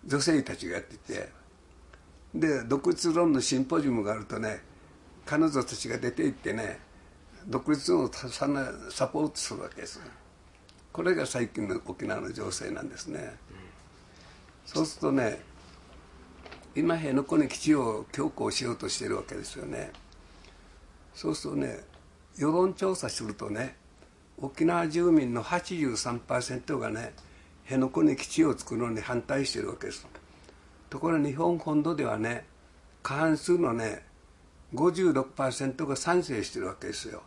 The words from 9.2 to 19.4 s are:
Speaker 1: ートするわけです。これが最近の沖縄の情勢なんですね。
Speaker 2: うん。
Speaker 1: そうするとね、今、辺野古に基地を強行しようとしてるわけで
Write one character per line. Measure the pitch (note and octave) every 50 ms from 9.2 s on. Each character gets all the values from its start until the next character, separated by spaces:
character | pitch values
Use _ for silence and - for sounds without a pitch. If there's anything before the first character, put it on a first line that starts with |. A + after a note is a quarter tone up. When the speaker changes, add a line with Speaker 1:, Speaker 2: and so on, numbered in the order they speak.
| D3+
Speaker 1:
ー | D3+
ト | -
す | - - - A2
る | F#2+ -
わ | -
け | - -
で | -
す。 | - - - - - - - - - - - - - - - - - - - - - -
こ | E3 E3+
れ | F3+ F#3
が | D#3+ C#3
最 | B2 - B2+ A#2+ -
近 | - - G#2+
の | G2 - A2+ -
沖 | - F#2 - -
縄 | G#2 - -
の | - -
情 | - - G#2 G2
勢 | - - - -
な | - -
ん | - -
で | -
す | - -
ね。 | E3 D3+ -
Speaker 2:
う | - G#2+ G2+ - - - -
ん。 | F#2+ F#2 F#2 - - - - - - - - - - - - - - - - - - -
Speaker 1:
そ | - - D#3
う | D#3+
す | D3+ -
る | -
と | D#3 D3
ね、 | C#3 C3+ B2 G#2+ - - - - - - - - - - - - - - - - - - - - - - - - - - - - -
今、 | C#3 D#3+ E3+ E3
辺 | E3 D#3+ C#3+ C3
野 | C#3 C#3
古 | - E3+ D3+
に | D3 B2+
基 | -
地 | - - D3+ D3+
を | C#3+ B2 A2+ G#2+ G#2+ A2+ -
強 | - - C#3+ D3+
行 | - - A2 G#2+
し | - - B2+
よ | A#2+ A2+
う |
と | - A2
し | F#2+ - -
て | A2
る | G#2 G#2
わ | G2 -
け | - G2
で | F#2